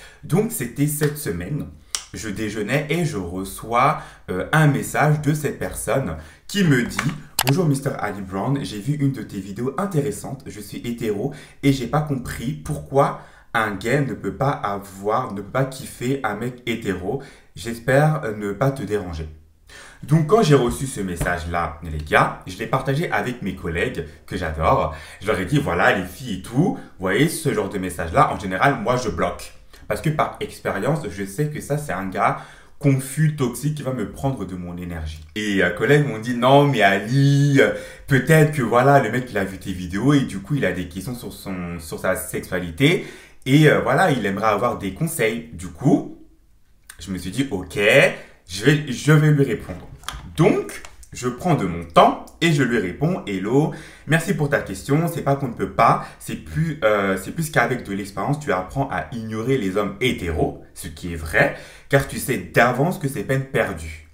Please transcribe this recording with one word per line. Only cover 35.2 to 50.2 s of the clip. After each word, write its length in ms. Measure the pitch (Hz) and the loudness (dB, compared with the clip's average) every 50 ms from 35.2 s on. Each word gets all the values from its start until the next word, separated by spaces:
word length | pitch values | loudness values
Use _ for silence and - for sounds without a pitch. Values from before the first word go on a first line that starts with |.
| - - - | -14 -12 -8
Et, 280 | 107 107 104 101 95 90 | -6 -2 0 2 2 2
euh, 80 | 90 | 2
collègues 360 | - - 113 110 143 151 147 | 2 2 2 4 6 6 4
m'ont 120 | 123 113 107 | 2 -2 -4
dit, 160 | 110 123 123 | -4 -4 -2
non, 320 | 120 120 131 139 143 147 | 2 4 6 8 8 8
mais 160 | 143 131 107 101 | 6 6 6 6
Ali, 760 | 98 98 98 104 117 131 139 139 139 143 139 143 143 139 131 | 4 4 2 0 2 4 4 6 6 6 6 6 6 6 6
euh, 120 | 110 104 - - - - - - - | 6 6 4 0 -6 -14 -16 -12 -2
peut-être 460 | - 135 123 - - 160 156 151 147 - | 2 2 4 6 6 6 6 6 6 4
que, 100 | 139 117 | 0 0
voilà, 380 | 104 113 123 127 139 143 139 | 2 4 4 6 8 8 6
le 100 | 127 107 | 6 4
mec, 160 | 123 123 - - | 0 -2 -4 -4
il 80 | 101 | -4
a 80 | 101 95 | -4 -4
vu 140 | 95 95 92 | -4 -6 -8
tes 140 | - 101 92 | -8 -8 -8
vidéos 420 | 87 90 82 92 101 117 139 151 | -6 -6 -6 -4 0 2 4 4
et 60 | 139 | 4
du 180 | 123 85 95 95 | 4 0 -4 -8
coup, 160 | - - 147 | -6 -4 -2
il 100 | 135 110 | 0 0
a 80 | 92 90 | 0 -2
des 160 | 90 87 - | -2 -6 -8
questions 280 | - 95 85 131 120 | -8 -10 -8 -8 -8
sur 160 | 117 - 98 - | -10 -10 -12 -14
son, 460 | - - 98 95 90 87 85 85 82 | -12 -10 -10 -8 -8 -6 -8 -8 -10
sur 180 | - - - - | -10 -10 -10 -4
sa 180 | - 95 92 | -2 -2 -2
sexualité. 880 | 92 - - - 107 - - 92 90 90 85 78 - 135 156 175 - - - - - - - - - - | -2 -4 -6 -8 -8 -6 -4 -4 -4 -4 -4 0 2 4 4 4 2 0 -6 -14 -18 -20 -20 -20 -8 0
Et, 240 | 131 135 151 156 139 | 4 6 8 8 8
euh, 120 | 107 95 | 6 6
voilà, 320 | - 113 131 165 190 175 139 | 4 2 2 4 4 4 2
il 120 | 120 98 | 2 0
aimerait 220 | 98 95 95 110 | -2 0 0 2
avoir 320 | 110 104 101 120 120 92 85 | 2 2 2 2 0 -2 -2
des 160 | 98 95 95 | -4 -6 -4
conseils. 560 | - 160 160 - - 113 110 117 120 117 - - | -2 -4 -2 0 0 0 0 0 -2 -6 -10 -12
Du 160 | 82 92 90 | -12 -12 -12
coup, 480 | - - 123 156 - - - - - - - - _ _ _ _ _ _ _ _ _ _ _ - - - | -8 0 4 4 4 4 4 0 -12 -16 -18 -20 _ _ _ _ _ _ _ _ _ _ _ -20 -18 -14
je 120 | - 98 | -10 -8
me 80 | 95 90 | -8 -6
suis 120 | 92 95 | -6 -6
dit, 180 | 101 127 139 135 | -4 -4 -2 -2
ok, 280 | 104 92 87 - - 101 101 110 123 143 180 214 - - - - - _ _ | -4 -6 -6 -6 -4 0 4 6 6 6 6 4 2 -2 -12 -18 -20 _ _
je 180 | - 90 95 110 | -12 -8 0 4
vais, 260 | 143 151 147 - 127 | 4 4 4 2 -2
je 220 | 117 - - 143 156 | -6 0 4 6 6
vais 180 | 151 151 151 | 8 8 6
lui 140 | 151 139 139 | 6 4 4
répondre. 420 | 120 107 101 - - 87 85 - - - - - - - - | 2 0 -2 -4 -8 -12 -12 -14 -16 -18 -16 -12 -12 -12 -12